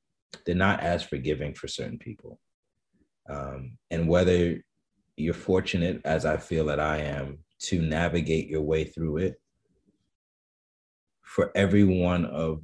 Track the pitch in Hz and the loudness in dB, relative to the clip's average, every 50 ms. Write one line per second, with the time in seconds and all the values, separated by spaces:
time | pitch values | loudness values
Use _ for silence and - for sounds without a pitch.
0 | _ _ _ _ _ _ - - - 87 90 90 95 101 98 - - 85 87 85 | _ _ _ _ _ _ -20 -12 -4 -2 0 2 2 2 2 0 0 -2 -2 -2
1 | - - 76 67 64 76 76 67 73 71 - - - - - - 64 - - - | -4 -6 -8 -6 -2 -2 -4 -4 -4 -8 -10 -10 -12 -12 -10 -8 -10 -10 -10 -12
2 | - 120 104 - - - - _ _ _ _ _ _ _ _ _ _ _ _ _ | -12 -14 -16 -16 -18 -20 -20 _ _ _ _ _ _ _ _ _ _ _ _ _
3 | _ _ _ _ _ - 71 71 67 67 67 67 65 62 57 - _ - 82 82 | _ _ _ _ _ -12 -10 -10 -10 -10 -10 -12 -12 -14 -16 -18 _ -6 -2 0
4 | 82 80 85 90 92 90 90 87 85 85 80 - - _ _ _ _ _ _ _ | 2 4 4 6 6 6 4 4 4 2 0 -4 -8 _ _ _ _ _ _ _
5 | _ _ _ - 78 85 85 - - - 92 92 - - - 87 85 92 - - | _ _ _ -6 -4 -4 -4 -4 0 0 2 2 2 0 -2 0 0 0 -2 -4
6 | - 71 78 78 78 78 76 73 - - 82 80 78 76 73 73 76 78 78 76 | -2 -2 0 0 0 0 -2 -2 -4 -4 -2 0 0 0 0 0 0 -2 -2 -2
7 | 76 71 - 69 67 69 71 78 - _ _ - - - 95 87 80 80 78 82 | -4 -4 -6 -6 -8 -8 -10 -14 -18 _ _ -12 -8 -4 -2 0 0 0 0 0
8 | 85 87 85 85 78 73 80 78 - - 78 78 76 76 80 78 78 - - 80 | 0 0 0 0 0 0 0 0 0 -2 -4 -4 0 0 0 0 0 -2 -6 -6
9 | 80 80 73 82 92 90 - - _ _ _ _ _ _ _ _ _ _ _ _ | -4 -2 -2 -2 -2 -4 -4 -8 _ _ _ _ _ _ _ _ _ _ _ _
10 | _ _ _ _ _ _ _ _ _ _ _ _ _ _ _ _ _ _ _ _ | _ _ _ _ _ _ _ _ _ _ _ _ _ _ _ _ _ _ _ _
11 | _ _ _ _ _ - - - 87 - - 95 101 92 101 104 101 95 92 90 | _ _ _ _ _ -6 0 0 0 2 2 2 4 6 6 8 8 8 6 4
12 | 87 87 90 87 82 - - 80 82 80 78 78 | 4 2 2 2 0 -2 -2 -2 -2 -2 -2 -4